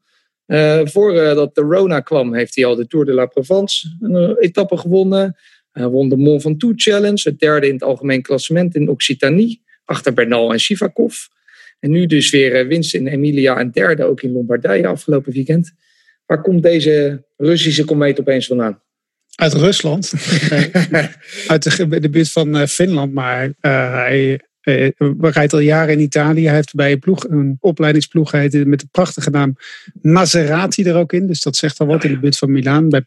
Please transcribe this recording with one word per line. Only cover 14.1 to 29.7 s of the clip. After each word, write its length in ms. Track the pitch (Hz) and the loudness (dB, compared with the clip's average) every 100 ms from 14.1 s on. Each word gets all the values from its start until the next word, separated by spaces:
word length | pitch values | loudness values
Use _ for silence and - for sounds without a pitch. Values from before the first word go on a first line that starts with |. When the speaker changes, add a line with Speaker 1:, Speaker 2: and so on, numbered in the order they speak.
| 135 | -2
Speaker 1:
in 100 | 131 | -4
Lombardije 560 | 123 120 120 - 170 180 | -4 -2 -2 0 0 0
afgelopen 440 | 165 - 143 135 | -4 -2 -2 -2
weekend. 380 | 127 131 165 170 _ _ _ _ _ - | -6 0 0 -2 _ _ _ _ _ -4
Waar 160 | 156 | -2
komt 220 | 190 175 | 0 2
deze 600 | 170 170 147 151 143 143 - _ | 4 2 2 2 0 -4 -14 _
Russische 480 | 147 170 156 143 151 | 0 2 0 0 0
komeet 340 | 151 143 135 | 2 2 0
opeens 280 | 131 131 123 | 0 -2 -2
vandaan? 340 | 123 113 101 _ _ _ _ _ - | -2 -2 -6 _ _ _ _ _ -2
Speaker 2:
Uit 180 | 160 | 0
Rusland. 600 | 143 175 196 156 165 - 156 - 165 156 151 156 180 | 2 2 0 -2 -4 -4 -8 -2 -2 0 0 0 0
<laughs> 680 | 165 160 - - - - - | 0 0 -2 -8 -20 -14 -2
Uit 300 | 160 156 143 | 0 0 -2
de, 220 | 170 160 | 0 0
de 100 | 151 | 0
buurt 220 | 151 160 | 0 0
van, 260 | 170 151 151 | 0 0 0
eh, 100 | 143 | -2
Finland. 460 | - 180 160 139 | 0 0 0 -2
Maar, 400 | 139 127 123 135 143 | -4 -4 -4 -6 -4
eh, 340 | 151 135 127 | -2 0 -2
hij, 460 | 123 123 135 135 135 - _ | -2 -2 0 0 -2 -8 _
eh, 280 | - 131 135 - 143 147 | -2 0 0 0 -2 0
rijdt 340 | 160 151 147 | 0 2 2
al 60 | 156 | 2
jaren 340 | 147 156 156 | 2 2 2
in 60 | 151 | 0
Italië. 460 | 151 151 147 160 160 | 0 0 0 2 2
Hij 100 | 151 | 2
heeft 200 | 147 147 | 0 -2
bij 160 | 143 | 0
een 80 | 139 | 0
ploeg, 240 | 185 190 - | 0 -2 0
een 280 | 151 139 135 | -2 0 0
opleidingsploeg, 720 | 196 165 151 151 143 170 151 | -2 0 2 2 0 -2 0
heet 220 | 147 143 | 0 0
het, 140 | 143 143 | 2 2
met 120 | 143 | 0
de 80 | 143 | -2
prachtige 380 | - 180 - 147 | -2 -2 -2 -4
naam 260 | 143 139 131 - | -2 -2 -4 -12